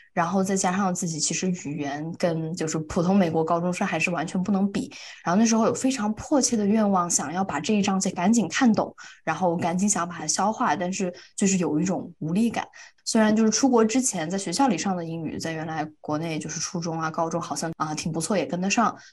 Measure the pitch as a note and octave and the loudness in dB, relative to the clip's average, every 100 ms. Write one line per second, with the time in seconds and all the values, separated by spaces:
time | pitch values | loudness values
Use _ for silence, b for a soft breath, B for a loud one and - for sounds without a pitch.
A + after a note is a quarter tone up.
0 | B - E3+ F#3+ F#3+ G3 F#3+ F#3 G3 F3+ | B -2 0 2 2 2 2 2 0 0
1 | F3 D#3 - E3+ F#3 F3+ C#3 D#3 C#3+ C#3+ | -4 -2 -2 -2 -2 -2 -4 -6 -6 -6
2 | D#3+ E3+ F3 D#3+ D#3+ E3 D#3 D#3 D#3 - | -8 -2 -2 -2 -4 -4 -4 -4 -4 0
3 | E3+ G3+ F3 D#3+ D#3+ E3+ F3 F3+ G3 E3 | 2 4 4 2 0 0 0 -2 -2 -2
4 | F#3 E3+ E3+ F#3 F#3 G3 G3 G3 - B | -2 -2 -2 -2 0 2 0 -2 -6 B
5 | B B - F#3 A3+ A3+ A3 - C4 C4 | B B 0 4 4 4 2 2 0 0
6 | G#3 G#3+ - C#4+ B3 A#3 G3+ A3 G3+ F#3+ | -4 -4 0 2 2 2 2 4 4 4
7 | F3 - C#3+ F3 G3 C#3+ - G#3 G3 F#3+ | 2 0 -2 -4 -2 -2 0 2 2 0
8 | F#3+ F3+ F3+ A#3 E3 - B3+ G3 - - | -2 0 2 4 2 2 4 4 0 -4
9 | B B - D#3+ F#3 E3+ E3 F3+ G#3 G3+ | B B -6 0 0 0 0 0 0 0
10 | F3 E3+ - - G3 A3 A#3 D3+ F3+ F#3+ | -4 -6 -4 0 0 0 0 0 -2 -2
11 | F#3 B B B G3 F#3+ D#3+ D3+ F3+ E3+ | -4 B B B 2 2 2 0 0 -2
12 | - - D#3 F3+ A#3 - - B B B | -6 -8 -2 2 2 0 -6 B B B
13 | - A3+ G#3+ G#3+ A3 G#3+ C4+ A#3 A3 B3+ | -2 4 4 6 4 4 4 6 4 4
14 | B3 F#3 D#3+ F#3+ - F#3 C4+ E3+ G3 F3+ | 0 -2 -4 -4 -2 2 2 2 0 -2
15 | E3 E3 D#3+ - D#3+ D#3+ D#3+ D#3+ D#3 - | -4 -6 -6 -6 -6 -6 -6 -6 -6 -8
16 | - D3+ E3 D#3 D#3+ D#3+ - F3+ E3+ D#3+ | -4 -4 -2 -4 -6 -6 -6 -6 -6 -4
17 | D#3+ D#3+ E3 E3+ E3 D3 E3 E3 D#3+ D3+ | -4 -2 -2 -2 -4 -6 -6 -4 -6 -4
18 | F3 D#3 D#3+ G3+ D3 F3+ F#3 A3+ G#3+ - | -4 -4 0 0 0 -2 0 2 2 0
19 | B | B